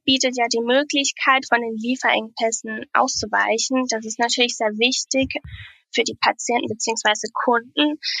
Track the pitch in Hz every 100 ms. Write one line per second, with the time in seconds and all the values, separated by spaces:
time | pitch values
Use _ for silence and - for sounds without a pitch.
0 | - 269 262 247 233 233 233 262 294 294
1 | 277 - - 262 262 233 233 226 226 262
2 | 233 - 220 - 226 220 220 220 - -
3 | 262 - 214 202 202 220 - 262 254 220
4 | 220 - 233 247 240 - 220 214 240 262
5 | - 269 269 - - - - - _ -
6 | - 214 - - - 240 240 214 - 226
7 | 214 214 214 - - 233 240 285 302 302
8 | - -